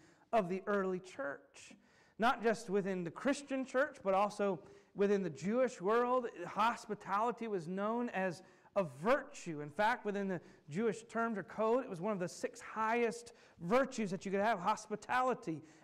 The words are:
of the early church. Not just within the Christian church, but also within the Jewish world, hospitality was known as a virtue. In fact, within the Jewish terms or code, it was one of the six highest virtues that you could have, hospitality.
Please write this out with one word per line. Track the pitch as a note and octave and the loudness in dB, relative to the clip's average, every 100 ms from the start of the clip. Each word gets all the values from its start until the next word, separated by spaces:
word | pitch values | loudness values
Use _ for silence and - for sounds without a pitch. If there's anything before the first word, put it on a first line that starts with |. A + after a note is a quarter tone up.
| - _ - | -18 _ 0
of | A3+ F3 | 2 2
the | F#3 G#3 | -2 0
early | G#3 F#3+ F#3 | 0 0 -2
church. | F3+ - C#4+ - - - - - _ _ _ - | -6 -8 -8 -8 -14 -20 -20 -20 _ _ _ 2
Not | A3+ B3 | 2 4
just | A3 G#3+ - | 2 0 0
within | G3+ F#3+ F#3 | 0 0 -2
the | E3+ | -4
Christian | - C4 C#4 - C4+ | -2 0 0 0 -4
church, | B3+ B3+ D4 - | 0 0 0 0
but | G3 | 2
also | F#3+ G3+ - G3+ F3 - - _ | 4 4 2 0 0 -6 -20 _
within | - G3+ G3+ | 0 2 4
the | F3+ | 0
Jewish | C3 F3+ A#3+ B3+ - | -4 0 2 2 0
world, | F#3 A#3 B3 B3+ A#3+ D#3+ F3 | 2 2 4 2 0 -8 -8
hospitality | F#3+ A3+ A3+ - G#3 F#3 G3+ A#3+ A#3+ A#3 | 0 0 0 -6 -8 -2 0 0 0 -4
was | G3 D#3+ | -4 -4
known | F#3 G#3 A#3+ A#3+ | -2 -2 0 -2
as | F#3 F#3+ D#3 - - - G3+ | 0 -2 -2 -14 -20 -4 -2
a | |
virtue. | E3+ C3 G3 C#4 C#4 - F3+ D3 | -2 0 4 4 2 -10 -8 -8
In | D3 | -6
fact, | F3 G#3+ B3 | 2 2 2
within | G#3 G3+ G3 | -2 -2 -2
the | F3 - - - | -4 -6 -20 -8
Jewish | D#3 A#3 A3+ | -2 0 -2
terms | - A3+ A#3 G3+ | -6 -2 -2 -2
or | |
code, | - - A3 B3 | -6 0 2 2
it | B3+ | 0
was | E3+ | -4
one | G3+ | -4
of | G3 | -2
the | F3 | -4
six | - B3+ - | -4 -8 -8
highest | - A3 A3 A#3+ A#3 A#3 - - - - | -12 -4 0 2 2 -2 -12 -20 -20 -10
virtues | E3+ B3 C4+ C4 G3+ | 2 4 2 -2 -4
that | F#3 | -4
you | G3 | -2
could | G3 | 0
have, | G#3+ G3+ | 2 2
hospitality. | F#3 G#3+ - G#3 - B3 B3+ A3 - D3+ - - | 0 0 -2 -8 -2 2 2 0 -4 -6 -10 -16